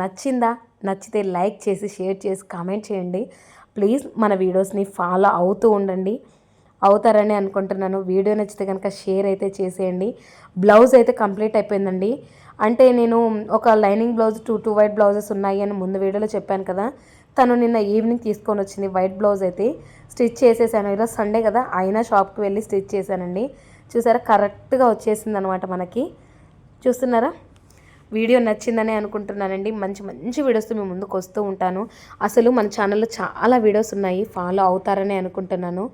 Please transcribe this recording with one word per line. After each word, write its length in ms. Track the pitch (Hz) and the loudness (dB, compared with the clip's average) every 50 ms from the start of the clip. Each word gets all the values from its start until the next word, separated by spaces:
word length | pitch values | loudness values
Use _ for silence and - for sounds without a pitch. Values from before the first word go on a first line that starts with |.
నచ్చిందా? 500 | 185 190 190 - - 277 262 247 233 226 233 233 - _ _ _ - 196 | -6 -8 -8 -8 -6 -4 -2 0 0 -2 -2 -4 -10 _ _ _ -6 -6
నచ్చితే 320 | 196 196 - - - 208 196 190 180 | -6 -6 -8 -6 -4 -4 -2 -2 -2
లైక్ 220 | 175 185 214 208 - - | -2 -2 -2 -2 -4 -4
చేసి, 240 | 214 190 190 208 202 - - | -4 -4 -4 -4 -10 -8 -6
షేర్ 200 | 185 190 196 190 - | -6 -6 -6 -4 -4
చేసి, 180 | 202 190 185 - - - | -6 -6 -6 -8 -14 -12
కామెంట్ 320 | 175 175 180 196 214 208 - | -10 -8 -6 -6 -6 -6 -6
చేయండి. 320 | 208 190 180 180 180 190 247 262 - _ _ _ - - - _ - | -8 -6 -6 -4 -6 -6 -6 -8 -12 _ _ _ -20 -20 -20 _ -6
ప్లీజ్ 300 | 208 202 208 240 285 - - - - 226 | -2 0 2 2 0 -2 -6 -4 -2 0
మన 100 | 202 196 185 185 | 0 2 0 0
వీడియోస్ని 420 | 185 180 190 190 190 196 196 196 196 - - | 0 2 0 0 0 -2 -6 -6 -6 -4 -6
ఫాలో 320 | 175 175 185 185 196 196 - 165 | -4 -2 2 4 4 4 4 4
అవుతూ 280 | 175 185 202 202 - 226 214 202 | 2 0 0 2 2 2 2 2
ఉండండి, 360 | 196 190 180 185 185 190 220 277 - _ _ _ _ _ _ _ _ _ _ - - 196 | 0 -2 -4 -4 -4 -4 -6 -6 -10 _ _ _ _ _ _ _ _ _ _ 0 4 4
అవుతారని 480 | 202 202 202 233 214 214 208 214 208 202 | 4 6 4 4 4 4 4 2 0 -2
అనుకుంటున్నాను. 560 | 196 196 196 202 196 190 196 190 190 185 190 190 190 180 | -2 -4 -4 -4 -4 -4 -4 -4 -4 -4 -4 -4 -4 -2
వీడియో 220 | 185 196 196 208 214 214 | 0 0 2 0 0 0
నచ్చితే 240 | 208 202 - - 196 196 | -2 -6 -6 -8 -6 -6
కనుక 160 | 190 190 190 202 196 - | -6 -4 -6 -8 -8 -8
షేర్ 260 | - 196 190 190 202 196 | -6 -4 -2 0 0 0
అయితే 160 | 190 196 202 196 190 - | -2 -2 -4 -6 -4 -4
చేసేయండి. 500 | 196 185 180 196 190 185 180 180 196 226 262 - - - - - - - - 185 185 | -6 -6 -4 -4 -4 -4 -2 -2 -4 -4 -6 -8 -16 -20 -20 -20 -20 -14 -6 0 4
బ్లౌజ్ 300 | 208 208 220 240 254 262 247 | 8 8 8 8 8 8 6
అయితే 120 | 233 240 240 - | 6 6 2 0
కంప్లీట్ 340 | 220 196 196 202 214 220 214 214 | 0 -2 -2 -2 -4 0 0 0
అయిపోయిందండి. 520 | 202 208 208 196 196 190 185 185 190 214 262 285 - - - - - - - - 214 | 0 0 -2 -2 -2 -2 -2 -2 -2 -4 -4 -6 -8 -18 -20 -20 -20 -20 -6 -2 0
అంటే 200 | 214 233 240 262 254 247 240 | 0 4 6 6 6 6 4
నేను 180 | 233 233 233 233 233 226 220 208 214 - 196 220 | 2 2 2 2 2 2 0 -4 -4 -2 -2 0
ఒక 120 | - 240 220 214 208 | 4 4 4 6 4
లైనింగ్ 300 | 196 202 220 226 240 233 220 | 4 2 2 0 0 0 2
బ్లౌజ్, 200 | 226 220 214 220 - - | 0 0 0 -4 -4 -4
టూ, 60 | 220 208 214 | -4 -2 -2
టూ 80 | 226 208 208 | -2 2 4
వైట్ 140 | 214 208 208 214 | 4 2 4 4
బ్లౌజెస్ 320 | 208 202 202 208 208 - 214 | 4 4 4 0 -2 -4 -4
ఉన్నాయి 240 | 196 196 196 196 196 202 | -2 -2 -2 -2 -2 -2
అని 100 | 202 208 196 185 | -2 -4 -4 -4
ముందు 140 | 185 196 190 196 | -4 -4 -2 -2
వీడియోలో 260 | 196 190 208 214 214 - | -2 -2 -2 -4 -4 -4
చెప్పాను 300 | 196 190 - 196 190 190 185 | -6 -4 -4 -4 -4 -4 -4
కదా, 140 | 180 190 202 254 285 - _ _ _ _ _ _ - - | -4 -4 -4 -6 -6 -10 _ _ _ _ _ _ 2 2
తను 180 | 254 247 240 240 240 | 4 4 4 2 2
నిన్న 140 | 233 233 226 208 202 208 | 2 2 0 0 0 0
ఈవినింగ్ 300 | 220 226 226 240 240 233 220 | 0 0 0 -2 -2 -2 -4
తీసుకొని 320 | 208 208 - - 214 208 196 | -6 -6 -4 -4 -2 -2 -2
వచ్చింది 240 | 196 - 196 196 190 185 185 | -6 -6 -6 -6 -2 0 0
వైట్ 200 | 185 190 190 196 | 0 0 -2 0
బ్లౌజ్ 200 | 214 208 202 196 190 180 | 0 0 0 2 -2 -4
అయితే. 180 | 175 180 196 247 339 - - - - - - - | -2 -2 -2 -2 -2 -4 -14 -20 -20 -20 -20 -18
స్టిచ్ 260 | - - 247 233 233 - 269 | -4 -2 -2 -2 0 4 4
చేసేసాను. 460 | 240 226 226 233 226 233 214 202 202 196 | 4 6 6 2 0 0 -2 -2 -2 -2
ఈరోజు 180 | 196 226 226 - - | -2 -2 -4 -2 -4
సండే 200 | 214 208 208 226 226 214 | -4 -2 0 0 0 2
కదా, 160 | 196 240 262 - - 180 | 0 0 -2 0 -2 -2
అయినా 220 | 185 190 202 220 233 226 | -2 0 0 0 0 2
షాప్కి 300 | 233 196 196 196 - - 208 | 2 2 2 0 -2 -4 -4
వెళ్ళి 160 | 196 196 214 214 - | -2 -2 -4 -6 -2
స్టిచ్ 220 | 208 196 196 - 214 | -4 -4 -4 -2 -6
చేశానండి. 480 | 196 185 - 190 180 180 175 180 196 240 277 - - - - - - - - - | -6 -4 -4 -4 -6 -4 -6 -4 -4 -6 -6 -8 -14 -20 -20 -20 -20 -20 -6 -4
చూసారా, 280 | 233 226 240 226 233 - - | -2 2 2 2 2 2 2
కరెక్ట్గా 560 | - 202 208 202 - - - - 269 254 262 240 214 | 2 2 2 0 -2 -8 -6 -2 0 2 4 2 2
వచ్చేసింది 440 | 214 - 226 214 214 - 220 214 196 | 0 0 -2 -2 -2 -4 -6 -4 -4
అనమాట 240 | 190 190 190 185 190 185 185 | -2 -2 -4 -4 -4 -6 -6
మనకి. 300 | 180 180 180 - 233 285 - - - _ _ _ _ - _ _ _ _ - _ _ - | -6 -8 -6 -6 -6 -6 -6 -8 -18 _ _ _ _ -20 _ _ _ _ -20 _ _ -2
చూస్తున్నారా? 460 | 254 240 247 262 247 240 226 233 311 339 - - - _ _ _ _ _ _ _ - - - _ - 208 | -2 -2 0 -2 0 0 0 0 0 -4 -8 -18 -20 _ _ _ _ _ _ _ -20 -20 -20 _ -8 -4
వీడియో 240 | 220 226 220 247 247 233 220 | -2 2 4 4 4 4 2
నచ్చిందని 460 | 214 214 - 247 226 220 220 220 220 214 | -2 -2 -2 -4 -2 0 0 0 -2 -2
అనుకుంటున్నానండి. 720 | 214 208 214 214 202 208 202 202 196 190 190 190 196 214 220 208 196 | -4 -4 -8 -8 -8 -8 -8 -6 -4 -4 -4 -4 -4 -6 -6 -4 -6
మంచి 180 | 190 202 196 202 190 | -6 -6 -8 -12 -14
మంచి 320 | - 120 151 233 240 302 285 269 | -14 -10 -10 -8 -4 -2 0 2
వీడియోస్తో 260 | 226 220 214 - 233 214 | 2 0 0 -2 -6 -6
మీ 40 | 202 190 | -6 -6
ముందుకు 240 | 180 185 208 - - 190 | -6 -8 -10 -6 -6 -6
వస్తూ 200 | 180 - - 214 208 196 | -6 -6 -6 -6 -4 -4
ఉంటాను. 300 | 190 190 185 180 180 185 220 226 - - - - - - - 208 | -4 -2 -2 -2 -2 -4 -6 -8 -12 -20 -20 -20 -12 -6 -6 0
అసలు 220 | - 247 226 240 254 240 | 2 4 4 6 4 4
మన 120 | 208 208 - | 2 0 0
ఛానల్లో 320 | 226 202 196 202 214 220 - - - | 0 0 0 2 0 0 -2 -4 -6
చాలా 360 | 185 185 - - - 226 254 247 214 | -8 -8 -6 0 2 4 4 6 4
వీడియోస్ 280 | 214 202 214 220 - 202 | 4 4 2 0 0 -4
ఉన్నాయి, 260 | 196 196 185 185 185 214 202 - | -4 -2 -2 -2 -2 -4 -6 -6
ఫాలో 280 | 190 180 180 185 196 190 185 | -6 -6 -2 0 2 2 4
అవుతారని 440 | 180 190 185 208 196 196 196 202 202 190 | 2 2 0 -2 -2 0 0 -2 -2 -4
అనుకుంటున్నాను. 640 | 185 180 180 196 190 175 190 180 180 175 175 185 208 262 | -4 -6 -6 -8 -6 -6 -6 -4 -4 -6 -6 -6 -8 -8